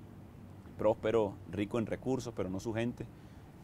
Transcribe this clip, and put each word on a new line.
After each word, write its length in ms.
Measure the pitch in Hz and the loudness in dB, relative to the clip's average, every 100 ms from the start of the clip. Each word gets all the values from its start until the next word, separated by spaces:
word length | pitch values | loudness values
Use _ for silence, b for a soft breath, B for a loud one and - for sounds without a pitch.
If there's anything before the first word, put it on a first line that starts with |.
| - - - - - - - - | -14 -16 -16 -16 -16 -14 -14 2
próspero, 560 | 104 110 110 113 104 - - | 4 6 6 6 4 0 -4
rico 260 | 95 104 120 | 0 2 2
en 80 | 107 | 2
recursos, 480 | 87 127 131 120 | 0 2 0 0
pero 160 | 113 92 | -2 -2
no 120 | 95 | -2
su 120 | 117 | 0
gente. 320 | 110 120 - 120 B B B B - | 0 0 -2 -8 B B B B -10